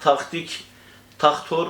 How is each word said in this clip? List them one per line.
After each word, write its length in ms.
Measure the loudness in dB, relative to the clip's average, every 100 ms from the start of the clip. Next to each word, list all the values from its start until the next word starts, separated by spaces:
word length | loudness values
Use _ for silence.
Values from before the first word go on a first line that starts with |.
taktik 640 | 2 2 -2 -10 -10 -14 -16 -20 -20 -20 _ 0
taktor 480 | 2 2 -2 -4